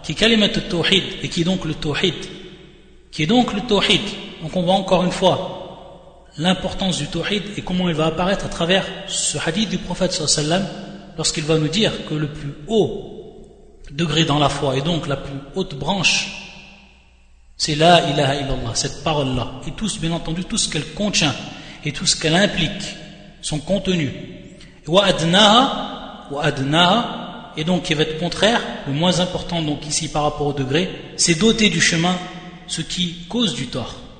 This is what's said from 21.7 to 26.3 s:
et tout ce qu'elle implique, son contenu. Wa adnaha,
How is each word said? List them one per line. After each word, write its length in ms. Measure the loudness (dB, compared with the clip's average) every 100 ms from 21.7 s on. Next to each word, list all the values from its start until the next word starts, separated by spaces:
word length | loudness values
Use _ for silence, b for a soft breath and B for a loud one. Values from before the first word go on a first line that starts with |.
| B
et 80 | -6
tout 140 | -2 0
ce 100 | 2
qu'elle 200 | 4 6
implique, 600 | 4 2 -2 -4 -10 -10 -16 -18 -20 -12
son 180 | -6 -4
contenu. 520 | 0 0 2 0 0 -4 -12 -14 -18 -20 B B 2
Wa 180 | 4 6
adnaha, 1200 | 4 4 6 8 8 6 0 -6 -10 -12 -16 -10